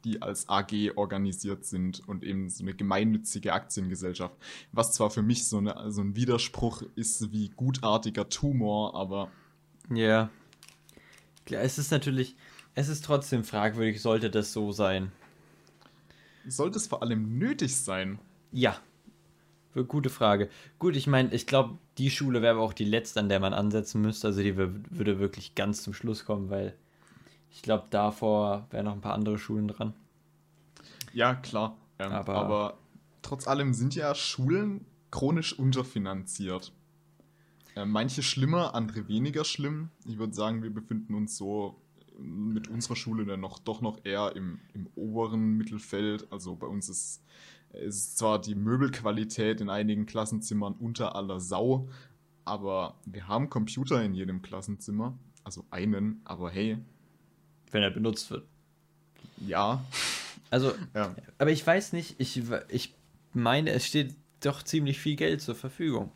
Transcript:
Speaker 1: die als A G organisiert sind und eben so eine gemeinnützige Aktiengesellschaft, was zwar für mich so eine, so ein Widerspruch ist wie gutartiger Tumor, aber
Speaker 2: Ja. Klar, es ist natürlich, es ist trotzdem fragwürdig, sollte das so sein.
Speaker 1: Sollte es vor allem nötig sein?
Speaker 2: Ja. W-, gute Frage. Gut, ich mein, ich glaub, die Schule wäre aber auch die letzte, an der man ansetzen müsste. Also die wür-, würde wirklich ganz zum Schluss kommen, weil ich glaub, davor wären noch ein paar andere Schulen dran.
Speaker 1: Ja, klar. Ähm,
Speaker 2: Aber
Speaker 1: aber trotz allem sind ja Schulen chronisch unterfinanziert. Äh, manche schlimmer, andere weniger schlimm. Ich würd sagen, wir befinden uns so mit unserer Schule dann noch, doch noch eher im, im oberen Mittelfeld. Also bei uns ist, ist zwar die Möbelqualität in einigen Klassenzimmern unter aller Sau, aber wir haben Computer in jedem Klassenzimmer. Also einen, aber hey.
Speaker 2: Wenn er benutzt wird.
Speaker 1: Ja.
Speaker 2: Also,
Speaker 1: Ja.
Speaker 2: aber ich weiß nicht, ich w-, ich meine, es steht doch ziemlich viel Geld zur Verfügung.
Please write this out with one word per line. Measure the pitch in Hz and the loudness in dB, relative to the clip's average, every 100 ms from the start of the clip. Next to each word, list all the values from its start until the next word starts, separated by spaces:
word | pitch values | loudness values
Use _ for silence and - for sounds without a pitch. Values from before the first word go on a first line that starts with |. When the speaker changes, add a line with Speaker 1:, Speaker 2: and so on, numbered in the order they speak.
| 113 | -2
Speaker 1:
die | 107 | -2
als | - 98 - | -2 -6 0
A | 98 | 0
G | 98 104 104 104 | 2 0 0 0
organisiert | 101 98 98 92 101 98 - | -2 0 0 -2 -6 -6 -4
sind | 90 92 180 - | -2 -2 -4 -10
und | 95 | -8
eben | - 98 92 | -4 -4 -4
so | - | -6
eine | 92 | -8
gemeinnützige | 95 101 95 110 107 - 101 101 | -4 2 4 4 4 0 -4 0
Aktiengesellschaft, | 92 - - 92 92 92 90 90 - - - - | 0 -2 -4 -2 -2 -4 -4 -8 -8 -18 -16 -4
was | - 117 | 0 2
zwar | - 107 | 4 2
für | 117 | 4
mich | 107 120 - | 2 2 2
so | 107 | 0
eine, | 101 - 107 | 0 -2 -6
so | 104 | -2
ein | 101 101 | -2 0
Widerspruch | 123 117 - - 117 113 - - | 2 2 2 0 -2 -2 -10 -4
ist | 113 - 107 | -2 -2 -2
wie | 107 104 | -2 -2
gutartiger | - 127 131 113 110 110 107 101 | 0 -2 4 4 4 2 -2 -2
Tumor, | - 143 131 107 104 107 - | 0 2 2 2 2 0 -2
aber | 95 98 95 - _ _ _ _ - | -2 -2 -4 -8 _ _ _ _ -4
Speaker 2:
Ja. | 117 110 110 110 - - - - - - - - - _ _ - | 4 6 6 4 -4 -20 -20 -20 -20 -20 -20 -20 -20 _ _ -6
Klar, | 120 | -2
es | 127 139 | 0 0
ist | 139 | 0
natürlich, | 151 143 131 127 - - - - - | 2 2 0 -2 -4 -20 -20 -10 -2
es | 143 | -2
ist | 151 | -2
trotzdem | - 143 139 123 | 2 2 4 0
fragwürdig, | 107 107 107 110 113 104 | 0 2 2 4 2 2
sollte | 117 110 110 | 2 4 4
das | 107 104 | 2 0
so | 107 104 | -2 -2
sein. | 101 98 95 95 - - - - - _ _ - _ _ - - - - | 2 2 4 -2 -8 -20 -20 -20 -20 _ _ -20 _ _ -20 -20 -20 -8
Speaker 1:
Sollte | 127 156 214 | -2 0 0
es | - | -4
vor | 117 | -2
allem | 120 113 107 120 | 0 0 0 0
nötig | 220 294 135 - | 0 0 0 0
sein? | - 95 95 101 - _ _ | -2 -2 -2 -6 -12 _ _
Speaker 2:
Ja. | 123 123 - - _ - _ _ _ _ _ _ | 2 2 2 -12 _ -20 _ _ _ _ _ _
W-, | 131 | -4
gute | 127 147 135 | 0 2 0
Frage. | - 110 101 101 - - _ | 4 6 6 2 -4 -20 _
Gut, | 180 147 | 2 2
ich | 139 | 4
mein, | 131 127 | 4 4
ich | 117 - | 2 4
glaub, | 135 127 - _ - | 4 4 -2 _ 0
die | 135 | 0
Schule | - 139 123 | 2 2 6
wäre | 117 113 | 6 6
aber | |
auch | 113 | 2
die | 95 104 | 2 2
letzte, | 113 113 110 | 2 2 0
an | 104 | 2
der | 98 | 4
man | 98 | 4
ansetzen | 101 104 107 104 107 | 2 2 2 0 2
müsste. | 107 107 110 | 2 2 0
Also | 98 | 2
die | 101 95 | 2 2
wür-, | 95 101 104 | 0 0 -8
würde | 175 104 98 | -2 0 2
wirklich | 101 98 - - | 0 -2 -8 -2
ganz | 101 104 | 0 0
zum | - | -4
Schluss | 98 120 107 | -6 -4 -4
kommen, | - 104 95 | -4 -4 -2
weil | 98 98 - _ _ _ - - - _ | -2 -4 -8 _ _ _ -20 -20 -20 _
ich | - | -10
glaub, | - 107 - | 0 0 2
davor | 104 104 107 110 104 104 101 107 | 2 2 2 2 4 4 0 -4
wären | - 104 | -4 -4
noch | |
ein | 101 | -4
paar | 101 104 | -4 0
andere | 107 107 | 0 0
Schulen | - 107 104 | -2 -2 -2
dran. | 101 110 110 _ _ _ _ _ _ _ - - - - | -2 -6 -6 _ _ _ _ _ _ _ -20 -20 -14 -8
Speaker 1:
Ja, | 120 120 | 2 2
klar. | 131 - 110 110 - _ _ | 2 -2 -2 -2 -4 _ _
Ähm, | 95 | -4
Speaker 2:
Aber | 101 98 101 | -2 0 0
Speaker 1:
aber | 101 104 104 - - - _ _ | 2 2 0 -6 -20 -20 _ _
trotz | - 135 - | -10 -8 0
allem | 139 139 | 2 2
sind | 123 127 165 | 2 0 0
ja | 147 | -2
Schulen | 143 - - 131 180 208 202 - _ _ | 0 -2 0 2 2 2 -4 -12 _ _
chronisch | - 135 165 160 - | -2 2 2 0 0
unterfinanziert. | 131 131 127 113 95 95 95 - 98 92 - - _ _ _ _ _ _ _ _ - - | 2 2 0 -2 -2 -4 -6 -6 -4 -4 -8 -20 _ _ _ _ _ _ _ _ -16 -6
Äh, | 101 | 0
manche | 107 127 131 | 2 2 0
schlimmer, | 131 - 135 175 170 117 | -2 2 4 4 2 0
andere | 110 107 95 | -2 -4 -2
weniger | 107 139 151 143 | 0 2 0 -2
schlimm. | - 143 151 160 _ - | -2 -4 -4 -8 _ -10
Ich | 107 | -6
würd | 110 101 | -4 -2
sagen, | 107 113 | -2 -2
wir | 113 | -4
befinden | 104 107 110 - 104 | -8 -4 -6 -4 -4
uns | 107 - | -4 -4
so | 98 104 101 - _ _ - - | -4 -4 -4 -8 _ _ -20 -16
mit | 76 85 107 110 110 | -12 -6 -2 -4 -4
unserer | 113 117 117 | -8 -6 -6
Schule | - 110 101 | -4 -4 -2
dann | 95 | -4
noch, | 95 - | -8 -8
doch | - 110 | -8 -4
noch | 113 107 | -4 -4
eher | 98 98 104 95 | -4 -2 -2 -2
im, | 92 85 - 104 | -8 -8 -12 -12
im | 90 - | -10 -8
oberen | 107 110 113 110 110 110 | -6 -2 0 2 2 2
Mittelfeld. | 107 107 - 101 107 104 - | 0 -6 -6 -2 -2 -2 -6
Also | 98 90 85 | -10 -10 -8
bei | 67 | -6
uns | 101 92 | -6 -6
ist, | 90 - - _ - - - _ | -8 -8 -12 _ -20 -20 -20 _
ist | - 95 101 - - | -10 -8 -6 -6 0
zwar | 110 107 | 2 2
die | 104 101 | 0 -2
Möbelqualität | 107 127 135 - 110 107 110 - 110 110 | 2 2 2 0 -2 0 -2 0 0 0
in | 101 | -2
einigen | 101 107 107 107 | 0 2 0 0
Klassenzimmern | 113 110 110 - 107 101 | -2 -2 -4 -2 -2 -2
unter | 98 117 117 113 98 | -4 -6 -2 -4 -2
aller | 98 92 | -4 -6
Sau, | 90 101 120 131 131 - - _ _ _ - | -2 0 2 2 0 -12 -20 _ _ _ -6
aber | 101 98 95 85 - - | -4 -2 -2 -4 -8 -14
wir | 98 90 | -14 -2
haben | 107 139 | 0 0
Computer | 117 107 - 131 131 | -2 -2 -2 2 2
in | 107 | 2
jedem | 92 95 92 | 0 -2 -6
Klassenzimmer. | - 95 95 101 - 104 120 131 - - | -6 -10 -8 -8 -4 -4 -4 -8 -18 -20
Also | - - - | -16 -16 -12
einen, | 92 104 101 107 107 - | -2 0 2 0 -4 -10
aber | 85 87 | -8 -6
hey. | 92 110 110 - _ _ _ _ _ _ _ _ | -2 -2 -2 -8 _ _ _ _ _ _ _ _
Speaker 2:
Wenn | 107 | 2
er | 98 | 2
benutzt | 95 110 107 - | 2 0 0 -6
wird. | - - _ _ _ _ _ _ - - - | -10 -10 _ _ _ _ _ _ -20 -20 -12
Speaker 1:
Ja. | 95 85 101 131 131 - - - - - - | -4 2 2 2 -4 -4 -4 -4 -8 -16 0
Speaker 2:
Also, | 123 131 - 180 107 | 2 2 0 -4 -2
Speaker 1:
Ja. | 101 92 - _ | -2 -4 -16 _
Speaker 2:
aber | 143 | 2
ich | 151 - | 4 4
weiß | 180 202 | 2 2
nicht, | 170 160 - | -6 -6 -4
ich | 131 127 117 | -4 -2 -2
w-, | 117 - | -4 -2
ich | 120 - _ _ _ _ | -4 -4 _ _ _ _
meine, | - 117 135 156 | 2 4 4 4
es | 123 - | 2 2
steht | 151 135 - _ _ | 0 0 -4 _ _
doch | 143 139 | -2 -2
ziemlich | - 160 143 139 | 0 0 2 0
viel | 156 143 | -2 0
Geld | 160 151 | 0 0
zur | - | -2
Verfügung. | 113 131 - 165 117 104 | -6 -8 -2 0 0 -2